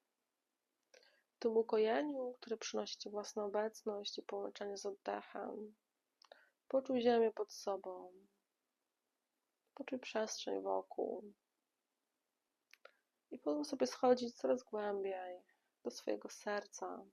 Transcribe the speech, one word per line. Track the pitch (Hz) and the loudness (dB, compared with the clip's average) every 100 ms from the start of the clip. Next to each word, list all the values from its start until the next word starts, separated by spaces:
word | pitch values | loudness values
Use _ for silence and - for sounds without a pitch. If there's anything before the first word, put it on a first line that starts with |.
| _ _ _ _ _ _ _ _ _ - - _ _ | _ _ _ _ _ _ _ _ _ -20 -20 _ _
W | - | -4
tym | 233 220 | 2 4
ukojeniu, | 226 220 214 247 294 277 247 | 4 4 4 4 2 -2 -4
które | 247 - 220 | -6 -6 -6
przynosi | - 214 208 - | -4 -4 -4 -6
ci | 208 | -6
własna | 208 208 220 208 | -6 -4 -4 0
obecność | 208 220 220 220 202 208 - | 2 0 -2 -4 -4 -4 -8
i | |
połączenie | - 202 202 - 202 196 | -6 -4 -4 -6 -6 -6
z | 202 | -6
oddechem. | 196 - 202 - 208 202 214 214 214 _ _ _ _ - - _ _ - | -6 -4 -4 -6 -8 -6 -6 -10 -14 _ _ _ _ -20 -20 _ _ 0
Poczuj | 262 262 254 | 2 4 4
ziemię | 233 233 226 | 8 8 6
pod | 214 208 | 4 -4
sobą. | - - 190 190 185 180 185 202 _ _ _ _ _ _ _ _ _ _ _ _ _ _ | -4 -2 -2 -4 -10 -12 -18 -20 _ _ _ _ _ _ _ _ _ _ _ _ _ _
Poczuj | - 269 254 | -14 -6 -6
przestrzeń | - 220 214 - - 196 | -2 -2 -2 -2 -2 -2
wokół. | 190 190 - - - - 208 202 _ _ _ _ _ _ _ _ _ _ _ _ _ - - _ _ _ _ | 2 0 0 -4 -2 -4 -8 -18 _ _ _ _ _ _ _ _ _ _ _ _ _ -20 -20 _ _ _ _
I | 247 | -6
pozwól | 294 302 294 | -2 0 0
sobie | 269 247 | 0 0
schodzić | - 254 247 240 - | 4 6 6 4 0
coraz | 262 254 | 2 2
głębiej | - 214 208 202 196 185 180 180 190 _ _ _ | 0 -4 -2 0 -2 -2 -6 -10 -14 _ _ _
do | 240 | -10
swojego | - - 208 214 | -6 -2 -4 -4
serca. | - 214 208 202 - 185 180 196 | -10 -4 -4 -4 -8 -8 -8 -12